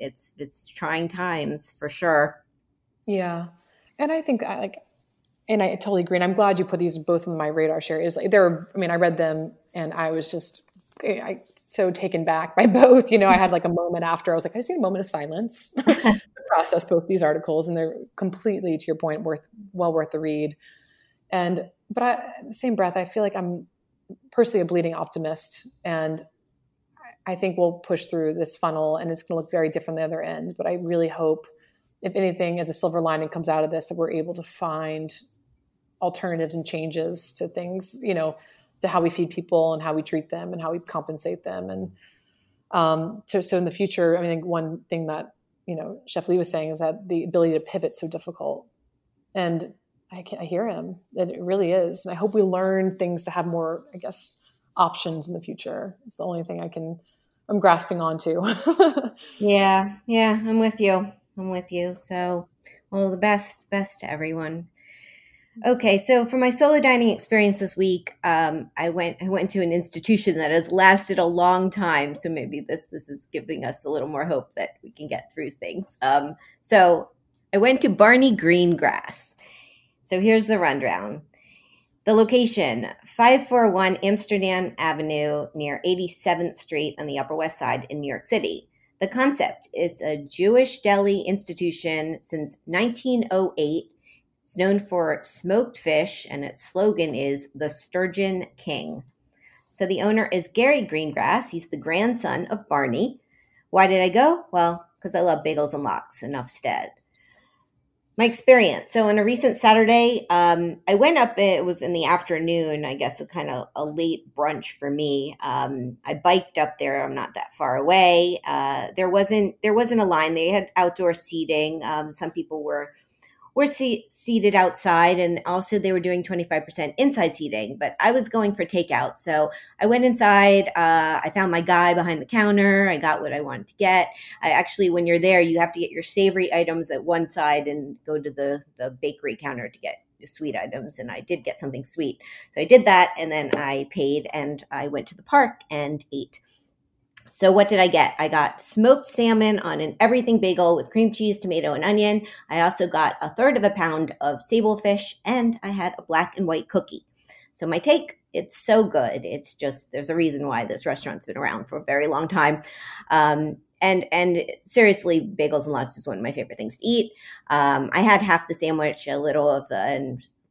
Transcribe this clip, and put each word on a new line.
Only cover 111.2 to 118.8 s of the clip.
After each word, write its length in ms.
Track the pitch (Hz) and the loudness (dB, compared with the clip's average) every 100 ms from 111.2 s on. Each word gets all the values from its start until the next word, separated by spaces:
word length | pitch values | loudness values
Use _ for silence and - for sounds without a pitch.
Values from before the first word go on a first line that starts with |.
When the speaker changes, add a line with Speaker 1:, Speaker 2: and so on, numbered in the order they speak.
| 240 - | 2 2
Speaker 1:
it 260 | 196 170 | 2 2
was 160 | 180 175 | 0 -2
in 140 | 147 | -4
the 100 | 170 | -2
afternoon, 800 | 151 175 - 160 165 170 156 151 | 0 0 0 -2 0 0 0 -2
I 100 | 147 | -4
guess 280 | 139 - - | -4 -6 -6
a 40 | - | -10
kind 220 | 175 147 | -8 -6
of 200 | 127 - | -8 -8
a 120 | - 151 | -8 -8
late 480 | 151 165 160 - | -4 -4 -4 -8
brunch 380 | - 147 143 - | -4 -2 -4 -10
for 180 | - 143 | -10 -6
me. 440 | 143 147 139 139 - | -4 -2 -2 -4 -8
Um, 560 | 139 131 131 135 123 123 | -6 -4 -4 -6 -10 -10
I 80 | 143 | -10
biked 460 | 147 175 185 - - | -2 2 2 0 -2
up 180 | 151 - | -2 -2
there. 260 | 143 139 | -4 -4
I'm 120 | 139 | -4
not 180 | 135 - | -6 -10
that 220 | - - | -10 -14
far 220 | - 135 131 | -6 -4 0
away. 600 | 143 190 180 175 180 175 - | 4 6 6 6 4 0 -4
Uh, 420 | 143 139 135 | -2 -2 -4